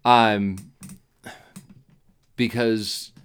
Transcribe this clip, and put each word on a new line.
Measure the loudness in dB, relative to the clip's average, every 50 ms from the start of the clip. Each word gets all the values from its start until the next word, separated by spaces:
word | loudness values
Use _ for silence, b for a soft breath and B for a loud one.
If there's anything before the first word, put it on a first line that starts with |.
| 2
Um, | 4 6 6 6 4 2 0 -2 -4 -6 -8 -14 -18 -20 _ -20 -20 -20 -20 _ _ _ _ -20 B B B B B B B -20 -20 -20 -20 _ _ _ _ _ _ _ _ _ _ _
because, | -4 -4 -4 -2 -2 0 0 0 -2 -4 -6 -10 -10 -12 -16 _ -20 -20